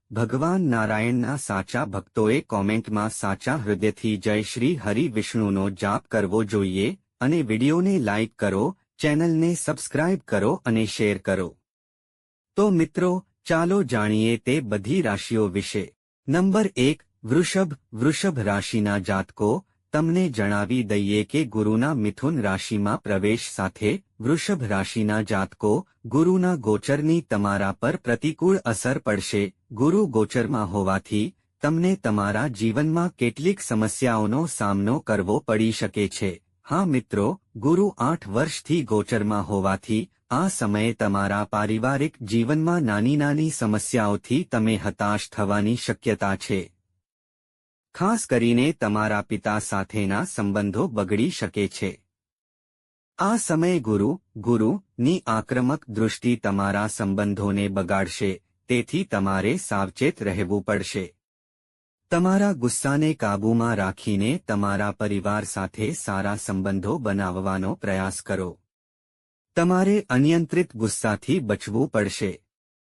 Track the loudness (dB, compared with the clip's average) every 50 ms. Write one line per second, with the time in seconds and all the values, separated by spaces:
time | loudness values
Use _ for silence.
0 | _ _ -4 -4 -2 -2 0 -2 0 0 0 0 2 2 2 2 2 0 0 0
1 | 0 0 0 0 -2 -2 -4 -6 -4 -4 -4 -4 -4 -4 -4 -6 -4 -4 -6 -8
2 | -10 -6 _ 0 2 2 2 2 0 -2 -2 -2 0 0 0 0 -2 -2 -2 -2
3 | -2 -2 -4 -4 -4 -4 -4 -2 -2 -2 -2 -2 -2 -2 -2 0 0 -2 -2 -2
4 | -2 -4 -2 -2 0 0 0 0 -2 -4 -4 -2 0 0 0 -2 -2 -2 0 0
5 | 0 0 -2 -4 -4 -2 -2 0 0 2 2 0 0 -2 -2 -2 -2 -2 -2 -2
6 | -4 _ -2 0 0 0 0 0 0 0 0 0 0 0 0 0 -2 -2 -4 -6
7 | _ _ _ _ -2 0 0 0 0 -2 0 0 2 2 2 2 2 2 0 0
8 | 0 0 0 0 -2 -2 -4 -4 -2 0 0 0 0 -2 -4 -8 _ _ _ -4
9 | 0 0 2 2 2 2 2 2 2 2 0 -2 -2 -4 -4 -6 -8 -4 -2 0
10 | 0 0 0 -2 -4 -2 -2 0 2 0 0 -2 -2 0 0 0 0 -2 -2 0
11 | 0 0 0 0 0 -2 -2 -2 -2 -6 -10 _ _ _ _ _ _ _ _ _
12 | _ _ _ _ _ _ _ _ _ _ _ 2 2 4 4 4 2 2 0 0
13 | 0 0 0 -2 -4 _ _ _ _ 0 0 2 2 2 2 0 0 0 0 0
14 | 2 2 2 2 2 2 0 0 0 0 0 0 0 -2 -4 -4 -2 -2 0 0
15 | 0 0 -2 -2 -4 -2 0 0 0 0 0 -2 -4 -4 -4 -6 -6 -6 -12 _
16 | _ _ _ _ _ 0 0 2 2 4 4 2 2 0 2 2 2 2 2 0
17 | -6 _ _ _ -6 0 2 2 2 2 2 0 0 0 -2 -8 _ _ -6 0
18 | 0 0 0 2 0 -2 0 0 0 0 0 0 -2 -2 0 0 2 2 2 0
19 | 0 0 -2 -2 -2 -4 -4 -2 0 2 2 0 -2 _ _ _ _ _ -2 0
20 | 2 2 2 2 0 0 0 -2 0 0 0 0 0 0 0 -2 0 0 0 0
21 | 2 2 2 2 0 0 0 -2 -2 0 -2 0 0 2 2 2 2 2 0 0
22 | 0 -2 -2 -2 -2 -2 0 0 0 0 -2 -2 -2 -4 -2 0 0 0 -2 -2
23 | -2 -2 -2 0 2 2 0 0 -2 -6 -4 -4 -4 -4 -4 -2 0 0 0 -2
24 | -6 _ _ _ -2 0 0 0 0 -2 -2 -2 -2 -2 -2 -2 -2 -2 -2 -2
25 | 0 2 2 0 0 0 0 0 0 -2 -4 -2 0 2 2 2 0 -6 _ _
26 | -10 -2 2 2 4 4 4 4 2 2 0 0 2 0 0 0 2 0 0 0
27 | 2 2 2 0 0 0 -2 0 2 2 2 0 0 -2 -2 -2 -2 -2 -2 -2
28 | -2 -2 -2 0 -2 -4 -2 0 2 2 2 2 2 -2 -2 -2 -2 -2 -2 -2
29 | -2 -2 -2 -2 -2 -2 -2 0 -2 -2 -4 _ _ _ -4 0 2 4 4 4
30 | 2 2 2 0 0 2 0 -2 0 0 0 -2 -2 -2 0 0 0 2 0 -2
31 | -2 -2 -2 -2 -2 -2 -6 _ _ _ _ _ -2 0 0 2 2 2 0 0
32 | 0 0 0 2 0 0 0 0 -2 -2 -4 -2 -2 0 0 0 0 0 0 0
33 | 0 -2 -2 -2 -2 -2 -2 0 0 -2 -2 -2 -4 -2 0 0 0 0 0 0
34 | 0 0 2 2 0 0 0 0 -2 -2 -4 -2 0 0 0 2 2 0 0 0
35 | 0 0 0 0 2 0 0 0 0 0 2 2 2 2 2 0 -4 -4 0 -2
36 | -2 -2 -2 -4 -4 -4 -4 -6 _ _ _ _ _ -4 -2 0 0 2 0 0
37 | -2 0 0 0 2 0 0 -4 _ _ _ -2 0 2 4 4 4 2 0 0
38 | 0 0 0 -2 -4 -4 -2 0 0 0 -2 -8 -2 0 0 0 0 2 0 0
39 | 2 2 0 0 0 0 0 -2 -2 0 -2 0 2 2 0 0 -2 -2 -2 -2
40 | -2 -4 _ _ _ _ -2 0 0 0 -2 -2 -2 0 0 0 0 0 0 0
41 | 0 0 0 0 0 0 0 -2 -2 -2 -2 -2 0 0 0 0 0 0 0 0
42 | -2 -4 -4 _ -8 -2 0 0 2 2 2 2 2 2 2 2 2 2 2 2
43 | 2 2 2 2 2 2 2 0 0 -2 -2 -2 0 0 0 0 0 0 0 2
44 | 2 2 0 -2 -2 -2 -2 -2 0 0 0 0 2 2 2 0 -2 -4 -4 -2
45 | -2 0 0 -2 -4 -6 -4 -4 -2 0 0 0 2 0 -2 -2 -2 -4 -4 -2
46 | -2 -2 0 0 0 -2 -2 -2 -2 -4 -4 -4 -4 -6 _ _ _ _ _ _
47 | _ _ _ _ _ _ _ _ _ _ _ _ _ _ _ _ _ _ -4 -2
48 | 0 2 2 0 0 0 2 2 4 4 4 4 4 2 0 0 -2 0 0 0
49 | 0 0 0 -2 -2 -4 -6 -4 -2 -2 -2 -2 -2 -2 -4 -4 -4 -4 -4 -2
50 | -2 0 0 -2 -2 -4 -4 -2 -2 0 0 0 0 0 0 -2 -2 -2 0 -2
51 | -2 0 0 0 0 0 -2 -4 -6 -4 -2 -2 -2 -2 -2 -4 -6 -6 -6 -8
52 | _ _ _ _ _ _ _ _ _ _ _ _ _ _ _ _ _ _ _ _
53 | _ _ _ -2 0 2 2 0 0 0 0 2 2 2 2 0 2 2 2 2
54 | 2 2 0 -2 -8 _ _ -6 0 2 2 4 4 2 2 0 -4 _ _ -2
55 | 0 2 2 0 0 -2 -2 -2 -2 -2 -2 0 0 0 0 -2 -6 -8 -2 0
56 | 0 0 0 0 0 0 0 0 0 -2 0 0 0 0 0 0 0 -2 -2 -2
57 | -2 -2 0 0 0 0 0 0 0 0 0 0 0 0 -2 -2 -2 0 0 0
58 | 0 -2 -4 -4 -4 -4 -4 -6 -10 _ _ _ _ -2 0 0 0 -2 -4 -4
59 | -2 -2 -2 -2 0 0 0 0 0 0 0 -2 -2 -4 -2 -2 -2 -2 -2 -2
60 | -2 -2 0 -2 -4 -4 -2 -2 -2 -2 -2 -2 -2 -2 -2 -2 -2 -4 -6 -6
61 | -8 -8 -12 _ _ _ _ _ _ _ _ _ _ _ _ _ _ _ _ _
62 | _ _ 0 2 4 4 4 4 4 2 2 0 0 -2 -2 0 -2 0 0 2
63 | 2 0 0 0 0 -2 0 0 2 2 2 2 2 2 0 0 0 -2 -4 -4
64 | -4 -2 0 0 0 0 -2 -2 -2 -2 -2 0 0 0 0 0 -2 -2 -4 -4
65 | -4 -2 -2 -2 -2 -2 -2 -2 -4 -4 -6 -6 -6 -6 -4 -4 -4 -4 -4 -6
66 | -6 -4 -4 -2 -2 -2 -4 -4 -4 -4 -4 -2 -2 -2 -2 -2 -2 -2 -4 -2
67 | -2 -2 0 0 0 -2 -2 -2 -2 -2 -2 -2 -2 -4 -4 -4 -4 -4 -2 -2
68 | -2 -4 -4 -8 -6 -6 -4 -4 -4 -6 -10 -14 _ _ _ _ _ _ _ _
69 | _ _ _ _ _ _ _ _ _ _ _ 2 2 4 4 4 4 4 4 2
70 | 2 2 2 4 4 4 4 2 2 2 0 0 0 0 -2 -2 -2 -2 -2 -2
71 | 0 -2 -2 -2 -2 -2 0 0 0 0 -2 -2 -2 -4 -2 -2 -2 0 0 0
72 | 0 0 -2 -4 -4 -6 -6 -8 _ _ _ _ _ _ _ _ _ _